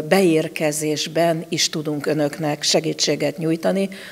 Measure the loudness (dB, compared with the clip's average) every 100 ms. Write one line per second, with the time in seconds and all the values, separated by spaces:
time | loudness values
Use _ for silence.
0 | 2 4 6 4 2 -2 -2 0 -2 -2
1 | -2 2 2 0 -2 -2 0 -2 -4 -2
2 | -2 0 0 -2 -4 -2 0 2 0 -2
3 | -2 0 -2 -2 -2 0 0 0 -2 -6
4 | -16